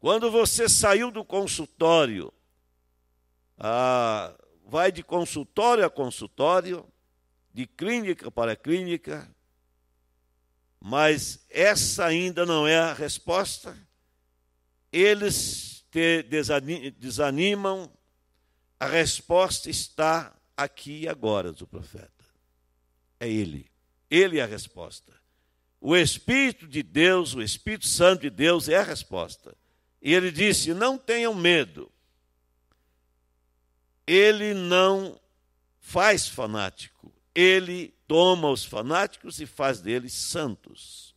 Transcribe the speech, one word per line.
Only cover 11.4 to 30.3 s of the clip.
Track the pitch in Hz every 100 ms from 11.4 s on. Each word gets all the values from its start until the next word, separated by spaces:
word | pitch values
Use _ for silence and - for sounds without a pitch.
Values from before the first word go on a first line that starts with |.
| _
essa | - 190 208 - -
ainda | 170 165 185 170 175
não | 160 151
é | 160
a | 165
resposta. | 147 147 - - 175 196 - - 214 202 _ _ _ _ _ _ _ _ _ _
Eles | 160 196 208 202 156 - - - - _
te | 165 165 165
desani-, | 113 151 147 147 135 170 135
desanimam, | 117 127 110 147 135 185 202 196 190 175 _ _ _ _ _ _ _ _ _
a | 135
resposta | 160 151 - - 170 185 - -
está | 151 - - 156 160 135 _ _ -
aqui | 143 - - 151
e | 156
agora, | 156 110 104 87
diz | 78
o | 87
profeta. | 85 80 - - _ _ _ _ _ _ _ _ _ _ _
É | 117
ele. | 110 98 71 65 _ _ _ _
Ele | 156 190 160
é |
a | 120
resposta. | 104 - - 85 - _ _ _ _ _ _ _ _
O | - 175
Espírito | 160 - - 254 269 214 165
de | 139
Deus, | 104 143 175 185 165
o | 127
Espírito | 107 - - 214 -
Santo | - 175 190
de | 147
Deus | 92 151 175 147
é | 165
a |
resposta. | 202 156 - 92 82 - - - _ _ _ _
E | 135
ele | 175 185